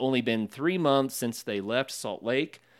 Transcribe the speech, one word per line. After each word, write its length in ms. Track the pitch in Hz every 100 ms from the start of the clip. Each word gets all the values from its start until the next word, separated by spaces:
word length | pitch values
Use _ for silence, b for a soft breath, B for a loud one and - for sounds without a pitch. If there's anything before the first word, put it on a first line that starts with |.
only 180 | 131 127
been 300 | 117 113 107
three 280 | - 160 185
months 380 | 147 139 135 -
since 260 | 120 -
they 200 | - 101
left 300 | 101 123 139
Salt 300 | - 110 95
Lake. 400 | 113 131 160 - b